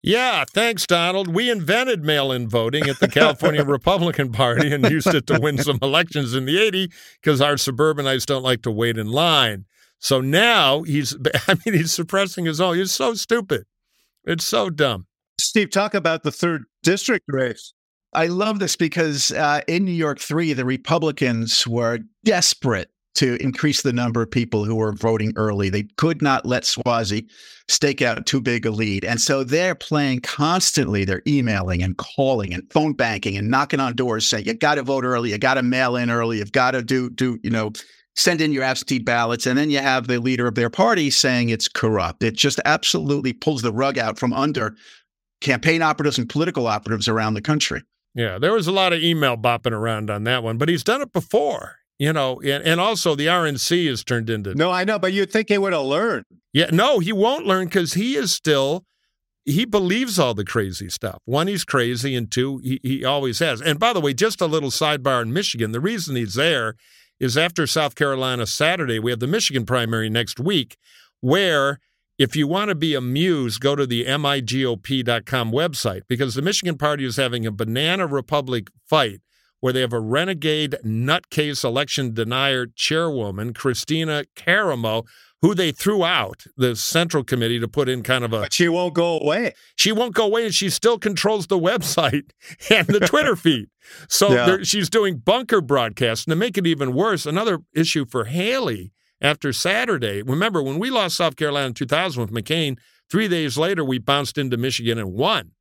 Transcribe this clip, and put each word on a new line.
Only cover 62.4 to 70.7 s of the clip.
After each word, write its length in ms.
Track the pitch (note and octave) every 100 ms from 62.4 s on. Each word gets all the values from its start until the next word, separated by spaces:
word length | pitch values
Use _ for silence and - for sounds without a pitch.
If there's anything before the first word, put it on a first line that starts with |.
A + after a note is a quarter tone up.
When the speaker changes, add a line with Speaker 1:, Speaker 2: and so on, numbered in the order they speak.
| C3 C3+
Speaker 1:
he, 160 | C3 C3
he 200 | B2+ C3+
always 360 | B2+ C#3+ C3 A2+
has. 200 | E3 A2+
And 200 | D#3 D3+
by 120 | A3+
the 80 | G#3
way, 140 | D3
just 260 | B2+ A3 -
a 60 |
little 240 | E3+ D#3 C#3
sidebar 540 | - D#3 D3 C3 B2
in 100 | A2+
Michigan, 380 | D3+ G3+ A#2+ A2
the 100 | A#2
reason 340 | F3 A3+ D#3+
he's 200 | B2+ A2
there 400 | G#2+ D#3+ C#3+ A2 G#2+ _ _ _ _
is 160 | C3
after 300 | B2+ F3 E3+
South 300 | D3 D#3+ D3
Carolina 500 | - C#3+ C3 C3 B2
Saturday, 540 | A2 - D3+ F3+ C#3 A2+
we 120 | A2+
have 80 | A#2+
the 60 | B2+
Michigan 380 | G#3+ - C3
primary 440 | G#2+ B2+ A2+ A2+ A2
next 300 | A2+ A#2 -
week, 380 | D3+ F#3 A#2+